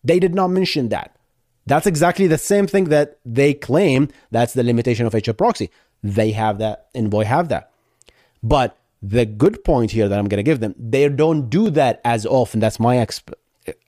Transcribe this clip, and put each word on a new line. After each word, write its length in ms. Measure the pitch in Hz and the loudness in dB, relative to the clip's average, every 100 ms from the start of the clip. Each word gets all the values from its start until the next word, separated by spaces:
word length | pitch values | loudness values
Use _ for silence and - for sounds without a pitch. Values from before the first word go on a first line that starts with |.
They 160 | - 175 | 2 2
did 140 | 185 | 2
not 140 | 185 185 | 0 0
mention 420 | 185 180 156 120 | 0 0 -2 -4
that. 260 | 104 - _ _ _ _ _ | -6 -8 _ _ _ _ _
That's 220 | - 143 202 | -2 0 0
exactly 400 | 156 175 175 190 | 0 0 2 2
the 100 | 156 | 2
same 300 | - 202 196 | 0 0 2
thing 180 | 196 180 | 0 2
that 280 | 147 147 _ | 2 0 _
they 300 | 120 117 143 | -6 0 2
claim 540 | 143 - 143 190 131 143 - _ | 0 0 2 2 2 0 -4 _
that's 220 | 117 120 | -2 0
the 100 | 131 | 0
limitation 440 | 120 117 120 113 117 | 0 0 0 0 0
of 80 | |
H 140 | 110 110 | 0 -2
A 40 | |
proxy. 380 | 110 226 - 92 _ _ _ | 0 0 0 -8 _ _ _
They 300 | 104 101 110 | -4 0 0
have 260 | 107 110 101 | 0 -2 -2
that, 300 | 110 104 _ | -4 -6 _
Envoy 300 | 131 107 104 | -6 -2 0
have 240 | 107 139 170 | 0 0 0
that. 240 | 107 - _ _ _ _ _ _ _ | -4 -6 _ _ _ _ _ _ _
But 340 | 110 143 120 _ _ _ | 0 0 0 _ _ _
the 240 | 101 110 | -4 -2
good 400 | 113 107 160 214 | -2 2 0 0
point 260 | - 143 110 | -2 0 0
here 140 | 113 101 | 0 0
that 120 | 101 | 0
I'm 100 | 101 | -2
gonna 140 | 101 | -2
give 180 | 107 147 | 0 -2
them, 140 | 107 - | -4 -8
they 300 | 117 131 143 | -4 0 0
don't 400 | 143 156 156 127 | 2 2 0 0
do 220 | 165 220 | 0 0
that 320 | 151 131 113 | 2 0 0
as 220 | 120 117 113 | -2 -2 0
often. 340 | 131 120 110 | 0 0 0
That's 180 | 110 - | -2 0
my 180 | 113 123 | 2 2
exp-, 360 | 113 - - - _ _ - - | 0 -6 -16 -20 _ _ -16 -16